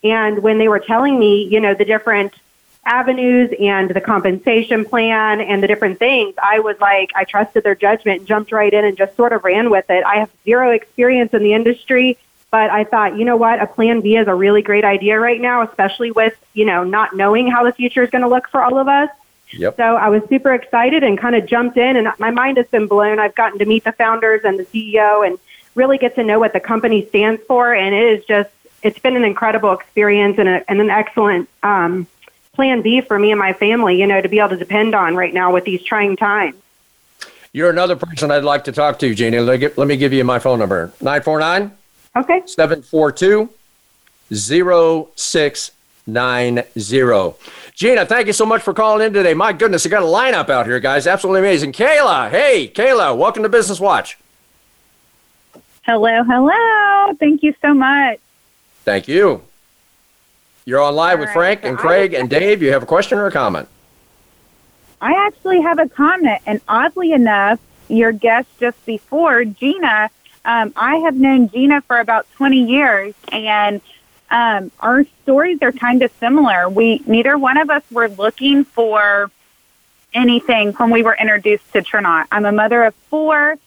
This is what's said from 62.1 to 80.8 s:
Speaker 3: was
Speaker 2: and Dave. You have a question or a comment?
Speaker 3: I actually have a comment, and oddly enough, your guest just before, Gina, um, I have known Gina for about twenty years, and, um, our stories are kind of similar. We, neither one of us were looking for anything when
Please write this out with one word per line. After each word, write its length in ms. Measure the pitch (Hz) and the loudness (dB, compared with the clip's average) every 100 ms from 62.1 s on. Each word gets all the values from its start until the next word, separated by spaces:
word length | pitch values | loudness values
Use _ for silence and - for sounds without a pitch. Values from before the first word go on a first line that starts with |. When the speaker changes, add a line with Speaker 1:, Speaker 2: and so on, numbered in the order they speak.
Speaker 3:
was 80 | 147 | -2
Speaker 2:
and 80 | 123 | -2
Dave. 300 | 143 190 208 | 0 0 0
You 120 | 147 | 2
have 100 | 135 | 0
a 40 | 117 | 0
question 320 | 165 196 214 | 0 0 -2
or 80 | 196 | -2
a 40 | |
comment? 380 | 151 117 85 - _ _ _ _ _ _ _ _ _ _ _ _ _ | -2 -2 -4 -10 _ _ _ _ _ _ _ _ _ _ _ _ _
Speaker 3:
I 120 | 214 359 415 | -2 0 0
actually 340 | 403 381 370 | -4 -2 0
have 180 | 320 330 | 2 0
a 100 | 320 | -2
comment, 540 | - 294 370 302 208 | 0 0 2 0 -2
and 160 | - 208 - | -4 -6 -2
oddly 440 | 220 302 370 349 | -2 0 -2 0
enough, 480 | 302 233 202 202 226 _ _ _ | 2 2 2 0 -2 _ _ _
your 220 | 226 226 | 0 0
guest 380 | 214 233 226 247 _ | 0 0 0 -2 _
just 260 | 240 233 | -6 -6
before, 600 | - 220 _ 294 330 240 | -10 -10 _ -2 2 2
Gina, 680 | 233 196 262 381 302 214 214 _ _ _ | -2 -4 -4 -2 -2 -2 -2 _ _ _
um, 280 | - 233 214 - | -4 -2 -2 -4
I 200 | 233 311 | -2 0
have 180 | 330 | -2
known 360 | 262 269 269 226 | 0 2 4 2
Gina 320 | 220 277 285 | 2 2 2
for 180 | - 240 | 0 -2
about 260 | 233 220 - | 0 -2 -4
twenty 280 | _ 277 262 | _ 0 2
years, 520 | 233 262 277 202 196 208 - | 2 0 2 0 -4 -14 -12
and, 500 | 220 220 208 208 208 _ _ _ _ _ | -10 -4 -2 -2 -4 _ _ _ _ _
um, 420 | 233 233 208 190 _ | -2 0 -2 -6 _
our 240 | 226 254 285 _ | 0 2 0 _
stories 360 | - 269 339 330 | 0 2 2 0
are 80 | 277 | -2
kind 320 | 262 240 247 | -2 -2 0
of 80 | 240 _ | 0 _
similar. 500 | 240 285 262 185 180 | 0 2 2 2 0
We, 320 | 196 226 226 - | 0 0 0 0
neither 320 | 220 240 285 | 0 2 0
one 200 | 269 269 | 0 0
of 120 | 311 | 0
us 140 | 302 _ | -2 _
were 160 | 233 226 | -4 -4
looking 560 | 190 214 - 269 277 | -2 -4 -2 0 2
for 680 | 277 - 226 214 208 202 202 _ _ _ _ _ _ _ _ | 0 -2 0 2 0 0 -4 _ _ _ _ _ _ _ _
anything 580 | 233 247 240 - 226 208 | -2 0 0 0 -2 -2
when 180 | 202 | -2